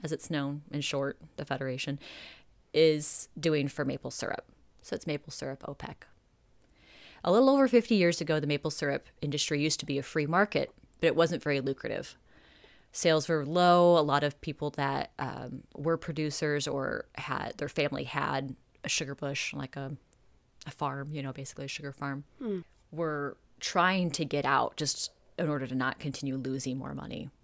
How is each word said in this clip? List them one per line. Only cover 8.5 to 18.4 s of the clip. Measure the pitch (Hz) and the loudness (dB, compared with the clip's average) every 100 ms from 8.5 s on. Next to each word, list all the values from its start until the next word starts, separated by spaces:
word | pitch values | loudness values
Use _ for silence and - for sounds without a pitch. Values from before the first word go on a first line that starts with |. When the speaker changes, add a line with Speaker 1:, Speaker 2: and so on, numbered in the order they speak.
| 143 156 | 0 -2
Speaker 1:
syrup | - 143 139 - _ | -2 -2 -2 -6 _
industry | 147 143 - 147 | -4 -2 0 0
used | 151 - | 0 0
to | - | -2
be | 139 | -4
a | |
free | - 160 147 | -2 -2 2
market, | 175 208 147 135 _ _ _ | 2 2 0 -2 _ _ _
but | 165 | 4
it | 160 | 6
wasn't | 165 - | 4 2
very | 151 139 | 0 0
lucrative. | 135 135 110 104 - - _ - - - - - _ | 0 -4 -6 -6 -8 -14 _ -20 -20 -20 -20 -20 _
Sales | - 170 156 143 | -2 2 2 2
were | 160 139 | -2 0
low. | 175 175 175 175 165 | 4 8 10 10 8
A | |
lot | 147 143 | 6 2
of | 147 - | 2 -2
people | - 143 147 | -8 -6 -6
that, | - 139 139 - - | -2 -2 -2 -4 -6
um, | 131 - 123 131 - - | -8 -6 -10 -12 -14 -6
were | 151 160 | -2 -2
producers | - 151 151 - 151 147 143 | -2 -4 -4 -2 -2 0 -2
or | 139 135 - - - | -2 -4 -6 -8 -12
had, | - - - - | -6 -4 -6 -6
their | 143 | -4
family | - 143 135 | -2 -2 -2
had | 127 143 147 139 | -4 -4 -2 -2